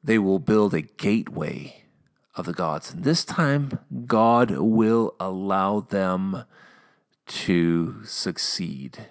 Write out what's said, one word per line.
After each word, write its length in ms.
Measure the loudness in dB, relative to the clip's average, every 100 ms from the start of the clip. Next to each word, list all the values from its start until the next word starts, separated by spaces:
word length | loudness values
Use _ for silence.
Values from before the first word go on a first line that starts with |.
they 160 | 2 2
will 200 | 4 2
build 340 | 4 4 4
a 100 | 0
gateway 1000 | -4 -4 0 0 -2 -6 -8 -8 -14 -20 _ _ _ _ _
of 120 | -10 -8
the 60 |
gods. 400 | -4 -4 -4 -8
And 120 | -4
this 200 | 0 0
time, 540 | -2 0 2 2 -2 -8 _ -12 0
God 440 | 4 6 6 4
will 600 | 2 2 4 4 4 0 -4
allow 600 | -8 -6 -2 0 2 -2
them 640 | -2 -2 0 0 -2 -6 -10 _ -20 _ _ _ _ _ -14
to 800 | -10 0 2 4 2 -2 -6
succeed. 1000 | -12 -8 -6 -6 -6 -6 -8 -8 -14 -16 -20